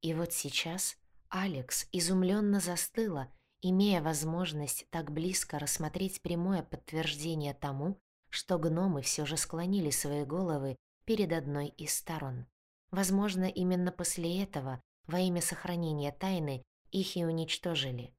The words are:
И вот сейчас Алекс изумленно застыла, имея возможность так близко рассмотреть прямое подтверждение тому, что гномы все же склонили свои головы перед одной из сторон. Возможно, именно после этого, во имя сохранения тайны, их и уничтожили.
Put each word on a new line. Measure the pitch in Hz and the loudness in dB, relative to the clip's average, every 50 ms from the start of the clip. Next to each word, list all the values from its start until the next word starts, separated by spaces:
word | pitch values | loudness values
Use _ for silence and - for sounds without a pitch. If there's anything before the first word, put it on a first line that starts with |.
И | - 165 165 | -2 -2 0
вот | 160 170 170 - | 0 0 -2 -2
сейчас | - - 143 135 - - 170 165 185 - - - _ _ _ _ - - - | -2 -4 -2 -2 -2 -2 -2 -2 -2 -2 -4 -4 _ _ _ _ -20 -14 -6
Алекс | - 185 190 196 175 135 127 - - - - - | -2 0 0 0 0 -2 -4 -4 -4 -4 -4 -2
изумленно | - 180 165 165 190 185 185 180 196 214 214 208 202 202 | -2 0 2 4 4 4 4 4 4 4 4 4 4 4
застыла, | 175 175 175 170 - - _ - 226 214 175 143 135 131 - - _ _ _ _ | 2 0 -2 -2 -2 -2 _ 0 0 0 0 -2 -4 -6 -10 -20 _ _ _ _
имея | - 180 185 185 202 208 196 175 | 0 4 6 6 6 6 6 4
возможность | 151 160 160 147 151 156 160 170 185 170 156 151 147 135 - - - _ | 4 2 0 0 0 0 0 0 0 -2 -2 -4 -2 -2 -4 -6 -6 _
так | - 165 165 156 | -6 -6 -4 -4
близко | 147 156 160 180 185 - - - - 147 | -4 -2 -2 0 0 -2 -2 -2 -4 -4
рассмотреть | 147 185 - - 165 156 - 185 190 190 185 - | -2 -2 -2 -2 -2 -2 -2 -2 -2 -2 -4 -4
прямое | _ 180 175 170 175 185 196 180 151 | _ -2 -2 0 2 2 2 0 0
подтверждение | - - 165 - - 160 156 160 151 147 147 147 165 165 156 147 143 139 | -4 -8 -12 -12 -4 -2 -2 0 0 -2 -4 -2 -2 -2 -2 -2 -4 -4
тому, | 135 - 143 139 139 143 175 196 - _ _ _ _ _ _ | -4 -4 -4 -4 -2 -2 -2 -4 -4 _ _ _ _ _ _
что | - - - - 185 170 | -8 -8 0 2 2 2
гномы | 156 170 156 165 185 190 180 143 | 4 2 2 4 2 2 2 2
все | 131 - - - 151 | 0 -2 0 0 -2
же | 139 156 156 | -2 0 -2
склонили | - - - 165 170 180 196 202 175 147 | -2 -2 -2 -4 0 2 2 2 2 2
свои | 139 - - 147 143 147 147 | 0 0 0 0 0 -2 -2
головы | 135 147 180 190 175 156 143 135 135 131 - _ _ _ _ _ | -2 0 0 0 2 2 0 0 -2 -4 -6 _ _ _ _ _
перед | - 226 208 208 165 165 | 0 2 2 4 2 2
одной | 165 139 139 143 143 143 147 | 0 0 -2 -2 -2 -2 -4
из | - - 165 151 - | -6 -8 -6 -4 -4
сторон. | - - - 165 156 147 135 131 123 123 - _ _ _ _ _ _ _ _ | -4 -4 -6 -6 -6 -4 -4 -6 -6 -8 -12 _ _ _ _ _ _ _ _
Возможно, | - 185 196 180 190 196 202 208 190 185 185 | 0 2 2 4 4 4 2 2 2 2 0
именно | 185 - - 180 180 185 180 180 180 | 0 2 2 2 2 4 4 2 0
после | 180 - 180 170 - - 170 170 170 185 | 0 -2 -4 -4 -2 -2 -2 0 0 0
этого, | 196 196 - 151 131 131 131 131 - _ _ _ _ - | -2 -2 -2 -4 -4 -4 -6 -8 -10 _ _ _ _ -2
во | 156 180 | 0 2
имя | 185 185 175 175 | 2 4 2 2
сохранения | 170 - - - - 185 175 170 170 160 156 147 143 143 | 0 -2 -4 -4 -6 -4 -2 0 0 0 0 0 -2 -2
тайны, | 143 - - 190 190 180 156 147 135 127 - _ _ _ _ _ | -4 -2 -2 -2 0 0 0 -2 -2 -4 -8 _ _ _ _ _
их | - 190 190 185 - 180 | -2 -2 -2 0 0 0
и | 170 | 0
уничтожили. | 165 165 165 165 160 - - - 180 170 143 135 135 127 120 120 120 - | 0 0 0 -2 -2 -4 -4 -2 -2 -2 0 -2 -2 -4 -6 -8 -10 -14